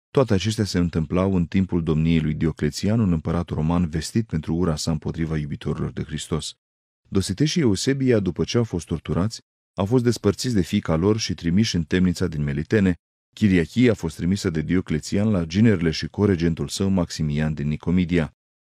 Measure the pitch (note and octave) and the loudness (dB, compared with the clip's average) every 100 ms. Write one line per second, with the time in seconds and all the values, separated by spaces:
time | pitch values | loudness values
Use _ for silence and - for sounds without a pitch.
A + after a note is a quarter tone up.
0 | _ - B2+ G2 G#2+ G#2+ G2+ F#2 F2 E2+ | _ 0 2 2 0 -2 -2 0 0 0
1 | D#2 E2+ G2 F#2+ E2 F#2+ F#2 F2+ D#2+ D#2 | -2 0 0 0 0 0 0 0 0 0
2 | D#2+ E2 D2+ D#2 D#2+ - D2+ - F#2+ A#2 | 4 2 2 0 -2 0 -4 -2 -2 0
3 | G#2 D#2+ D#2+ E2+ E2+ - D#2 F2 F2 D#2+ | 2 0 -2 -4 -4 -2 0 0 0 -4
4 | - A#2 A2+ D#2 D2+ E2 F2 D2+ - D#2+ | -4 -4 -2 -4 -4 -2 0 -2 -2 -4
5 | - D#2 D#2+ D#2 D2 - - D2 D2 C2+ | -4 -6 -4 -4 -4 -6 -6 -6 -6 -8
6 | D2+ D2+ - D#2 - - _ _ _ _ | -8 -8 -6 -6 -6 -14 _ _ _ _
7 | - F#2+ F#2+ F#2+ D3+ F3+ C3 F#2+ - C#3 | -4 -2 -2 0 0 2 2 2 0 0
8 | C3 A2+ F#2+ E2 D#2+ A#2 A#2 F2 - D#2+ | 2 2 2 -2 -2 0 -2 -4 -4 -6
9 | - D#2 G#2 - _ _ _ - G2 B2+ | -2 -2 -2 -4 _ _ _ -4 0 2
10 | A#2+ A2 G2+ - B2+ A2 E2+ G#2 - D#2+ | 2 2 0 0 0 0 2 0 0 0
11 | G2 A2 - F2+ E2 F2+ A2+ F2+ D#2+ F2+ | 2 0 -2 -4 0 2 2 0 0 2
12 | F2+ E2+ F2+ D#2 C#2+ C#2 D#2+ G#2+ F#2+ F2 | 2 0 -2 -2 -4 -4 0 2 2 0
13 | _ _ _ - G#2+ F2+ D#2+ - B2 G#2 | _ _ _ 0 4 4 2 4 4 4
14 | E2 - E2 G2+ G2 D#2+ D2+ F2+ - D#2 | -2 -4 -2 0 -2 -2 0 -2 0 -4
15 | - F#2+ A2 G2 E2 F2+ A2+ F#2+ E2+ D#2 | -2 -2 0 0 0 2 4 4 2 -2
16 | D#2+ - G2+ F2 E2+ D#2 C#2+ - G2 F#2+ | -6 0 2 2 2 0 -4 -2 0 0
17 | E2 - D#2 D2 D#2 D2 C#2+ D2+ - F2+ | -2 -4 -2 0 -2 -2 -4 -4 0 0
18 | E2+ E2+ D2 _ _ _ _ | 2 0 0 _ _ _ _